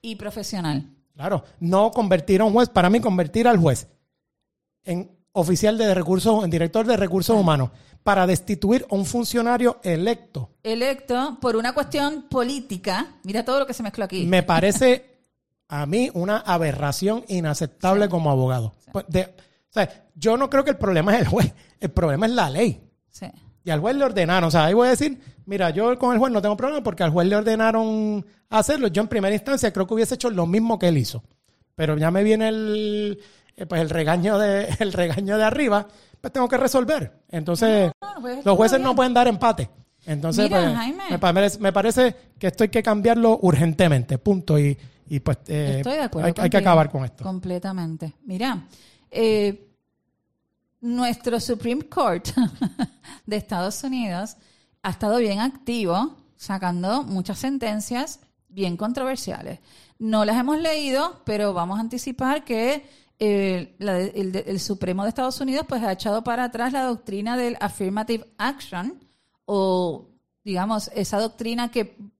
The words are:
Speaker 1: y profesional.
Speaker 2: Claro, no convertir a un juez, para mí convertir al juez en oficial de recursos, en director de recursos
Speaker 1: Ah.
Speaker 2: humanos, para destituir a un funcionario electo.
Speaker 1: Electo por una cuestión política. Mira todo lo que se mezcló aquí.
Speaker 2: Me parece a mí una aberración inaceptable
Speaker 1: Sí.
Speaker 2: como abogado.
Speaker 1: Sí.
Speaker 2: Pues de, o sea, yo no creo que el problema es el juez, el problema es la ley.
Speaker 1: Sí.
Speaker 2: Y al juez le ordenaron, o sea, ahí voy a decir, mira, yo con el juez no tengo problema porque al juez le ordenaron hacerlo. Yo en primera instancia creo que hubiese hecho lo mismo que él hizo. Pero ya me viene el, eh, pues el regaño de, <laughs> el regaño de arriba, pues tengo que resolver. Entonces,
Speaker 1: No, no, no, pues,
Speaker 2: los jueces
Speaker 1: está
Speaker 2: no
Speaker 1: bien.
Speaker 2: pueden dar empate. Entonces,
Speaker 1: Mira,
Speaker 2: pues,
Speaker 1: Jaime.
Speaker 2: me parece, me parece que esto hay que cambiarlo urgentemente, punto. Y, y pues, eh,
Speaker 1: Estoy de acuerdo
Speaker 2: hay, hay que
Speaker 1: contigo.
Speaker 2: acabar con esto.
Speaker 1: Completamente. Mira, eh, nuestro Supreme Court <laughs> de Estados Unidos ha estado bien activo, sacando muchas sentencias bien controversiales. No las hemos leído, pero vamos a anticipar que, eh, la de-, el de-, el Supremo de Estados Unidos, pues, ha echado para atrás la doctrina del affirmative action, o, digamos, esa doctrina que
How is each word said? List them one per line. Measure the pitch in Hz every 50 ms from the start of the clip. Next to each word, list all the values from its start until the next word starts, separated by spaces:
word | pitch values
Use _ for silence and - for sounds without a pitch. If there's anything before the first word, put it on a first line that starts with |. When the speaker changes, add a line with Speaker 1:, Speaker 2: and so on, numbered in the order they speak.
Speaker 1:
y | - 214 226
profesional. | 208 208 208 - 220 196 - 214 190 165 156 147 139 147 - _ _ _ _ _
Speaker 2:
Claro, | 147 139 185 202 143 - - _ _
no | 170 170 185 190 214 226
convertir | 220 254 220 190 190 165 147 - 190 190
a | 220
un | 220 196
juez, | 240 247 226
para | - - 226 180
mí | 208 240
convertir | 226 233 185 180 170 147 - 220 233
al | 247 233
juez | 180 165 147 123 - - - _ _ _ _ _ _ _ _ _ _ _ _ _ _ _ _ _ _ _
en | 185 175 175 180 - _ _ _ _ _
oficial | 196 165 165 185 - 214 208 226
de | 220 220 208 185
recursos, | 180 170 156 185 185 180 226 220 214 208
en | 170
director | 160 165 170 165 - 220 226
de | 233 240
recursos | 202 202 175 175 190 175 - 226
Speaker 1:
Ah. | 214
Speaker 2:
humanos, | 190 165 151 139 131 123 - - - _ - _
para | _ 208 202 196 180
destituir | 185 185 - - - 208 160 - 196 240 254 - -
a | 208
un | 196 190
funcionario | 147 - 240 233 - - 240 233 240 247 240 240 240 - - -
electo. | 190 170 156 180 220 240 233 - _ - 143 117 - _ _ _
Speaker 1:
Electo | 220 226 233 247 269 269 262 - - 240 247 269 302 240 -
por | - 247 220
una | 226 226 247 254
cuestión | 302 277 - - 285 285 294 302 285 -
política. | - - 262 240 247 285 277 240 - 196 180 - 202 180 202 302 - - _ -
Mira | 185 190 226 233
todo | 247 254 277
lo | 269
que | 269 240
se | - 226
mezcló | 202 - - 202
aquí. | 185 185 185 175
Speaker 2:
Me | 170 185 180
parece | 180 180 170 165 170 202 202 - 262 254 247 262 - _ _ _ _ _ _ _ _ _ _ _ _
a | _ 151 143 147
mí | 139 175 226 247 - -
una | 175 170 196 214
aberración | 220 214 196 180 175 170 151 131 135 147 143 139 - 185 196 220 240 226
inaceptable | - 196 180 165 156 147 - 170 - _ _ - 185 190 202 208
Speaker 1:
Sí. | 196
Speaker 2:
como | 175 170 160 147
abogado. | 139 131 131 127 127 123 113 107 - _
Speaker 1:
Sí. | _ -
Speaker 2:
Pues | - 196 - -
de, | 156 185 185
o | - - - _ _ _ _ _ _ _
sea, | 220 190 185 - - _ _ _
yo | 156 143 220 226
no | 247 277 269
creo | - 269 277
que | 294
el | 277
problema | 277 - 202 185 160 160 208 208
es | 240
el | 180
juez, | - - 233 - - - - - _ _ _
el | - 160
problema | - 190 175 156 139 151 214
es | 220
la | 247 240 180 139
ley. | 131 170 233 - 120 - - _ _ _ _ _
Speaker 1:
Sí. | _ - 185 - - - _ - _ _ _
Speaker 2:
Y | 175
al | 160 147
juez | 160 226 269
le | 277 277
ordenaron, | 247 208 196 170 156 180 185 170
o | 165
sea, | 160 170 151
ahí | 160 196
voy | 226 240
a | 254
decir, | 254 240 285 302 269 - - - - - -
mira, | 190 202 202 185 170
yo | 151 185 220 240 247 247
con | 262 247 247
el | 220
juez | 254 269 233
no | 208
tengo | 190 208 214
problema | 190 240 269 302 294 214
porque | 226 180 - 180
al | 160
juez | 151 175 170
le | 190 202
ordenaron | 208 208 226 220 220 220 220 226 226 220 220 214 220 214 214 208 208 - - _ _ _ _
hacerlo. | 214 220 208 - 294 302 254
Yo | 202 156 196 220
en | 220
primera | - 214 196 196 214
instancia | 214 - 269 277 - - 214
creo | 208 196 185
que | 180 220
hubiese | 220 226 - 254
hecho | 247 - 240
lo | 214 180 170
mismo | 165 180 220 226 226 226 -
que | 185
él | 175 165
hizo. | 143 113 - - 117 - _ _ _ _ _ _ _ _ _ _
Pero | - 160 151 156
ya | 147 151 165
me | 180 196 208
viene | 214 220 220 220 220
el, | 220 220 220 214 214 214 214 208 208 208 208 208 202 202 - - _ _ _ _ _
eh, | - 196
pues | 156 180 160
el | 165 151
regaño | 156 165 156 151 170 180 165 208 214 196
de, | 214 202 196 196 202
<laughs> | - - -
el | 220 196
regaño | 180 185 175 165 127 190 202 190 208
de | 214 214
arriba, | 220 233 285 302 240 202 208 208 - - - _ _ - _
pues | - 262 -
tengo | 269 247 240
que | 262
resolver. | 247 262 247 - 262 247 220 311 277 151 - - _ _ _
Entonces, | - 165 151 165 175 165 220 220 220 208 190 165 - _
Speaker 1:
No, | - -
no, | -
no, | 330
pues, | 233 247 254 269 269
Speaker 2:
los | 196 196
jueces | 185 220 226 254
Speaker 1:
está | 269 262
Speaker 2:
no | 262
Speaker 1:
bien. | 247
Speaker 2:
pueden | 262 254 254 240
dar | 240 247
empate. | 247 220 175 240 233 214 - 131 - _ - - _ _ _ _
Entonces, | - 156 147 147 165 - - - -
Speaker 1:
Mira, | - 185 175
Speaker 2:
pues, | 143 117
Speaker 1:
Jaime. | 233 226 254 311 359 392 359
Speaker 2:
me | 285 -
parece, | - 180 170 190 202 202 196 208
me | 214 196
parece | 175 196 196 233 220 254 254 240 - - - _ _
que | - -
esto | 185 - - 220
hay | 208
que | - 233 214
cambiarlo | 226 214 208 196 233 233 233 226 226 220 -
urgentemente, | 196 180 165 131 165 165 156 - 185 165 147 127 117 - 135
punto. | 123 _ 208 202 185 165 - 156 151
Y, | 147 143 139 - - - _ _ _
y | - 151 139
pues, | - - 135 - -
eh, | - 156 151 147 139 135
Speaker 1:
Estoy | 131 139 247 277
de | 311
acuerdo | 285 226 - 165 165
Speaker 2:
hay, | 175
hay | 165
que | -
Speaker 1:
contigo. | 185 170 - 196
Speaker 2:
acabar | 190 185 175 160 151 147
con | - 139 131
esto. | 127 - _ -
Speaker 1:
Completamente. | 190 190 180 185 185 180 175 170 196 190 185 170 160 160 160 165 156 - _ _
Mira, | 247 185 185 233 269 233 180 143 - - _ - _ _ _ _ _
eh, | - - 226 220 214 214 208 202 202 - - _ _ _ _ _ _ _ _ _ _ _ _ _ _ _ _ _ _ _ _ _ _ _
nuestro | - 233 240 247 247 240 240 240 - 247 233 233
Supreme | - - 240 208 - 233 247 302 294 -
Court | - 370 277 220 175 180 - - - 262 240 175 - - 269 180 -
<laughs> | - 247 - _ _ _ - - - _
de | 220 208
Estados | 208 208 - 202 175 180 202 214 - -
Unidos | 269 262 254 233 202 175 180 202 220 - _ _ _ _ _ _ _ _ _
ha | - 190
estado | - - 220 208 220
bien | 247 233 208 196 202
activo, | 226 269 269 - - - 240 233 208 175 170 190 247 311 - _ _ _ _
sacando | _ - - 196 190 190 180 175 175 180 190 226 277 285
muchas | - 190 185 180 - 196 -
sentencias | - 262 277 269 240 220 214 214 208 - 240 240 285 330 - _ _ _ _ _ _
bien | _ - 190 190 175 170
controversiales. | 175 208 226 247 269 254 262 269 254 - 190 - - - - - - _ _ _ - - _ _ _
No | 220 220 220 214 214
las | 208 220
hemos | 247 247 269 302 311
leído, | 330 320 311 302 294 277 254 269 302 349 349 - _
pero | - 214 208 208 202 190
vamos | 175 170 180 196
a | 214
anticipar | 226 226 247 247 - 285 247 - 262 262 285 302 294
que, | - 240 220 226 254 285 294 285 - _ _ _ _ _ _
eh, | 214 208 202 196 196 190 185 180 175 - _ _
la | 190 208 185
de-, | 180 185 - -
el | 190 196 190
de-, | 185 196 -
el | - 190 185
Supremo | - - 202 185 202 180 180 190 196
de | 226
Estados | 226 - 254 262 262 -
Unidos, | 277 262 262 294 311
pues, | - 277 233 233
ha | 208
echado | 190 - - 220 202 226 233
para | 254 233 240 247
atrás | 240 247 226 240 262
la | 262 277 262
doctrina | 254 240 226 _ - 190 202 208 226 240
del | 247 247 240 233 -
affirmative | - 202 - - 202 185 196 214 220 233 233 220 - _ _
action, | - - 254 277 277 - - 190 175 185 262 359 - _ _ _ _ _ _ _ _ _
o, | - 202 196 190 190 185 180 180 170 147 - - _ _ _ _ _ _ _ _
digamos, | 208 185 180 190 214 226 214 202 - -
esa | 208 190 - - 202
doctrina | 220 214 - - 233 233 240 233 240 233
que | - 240 214 - _ - 208 - _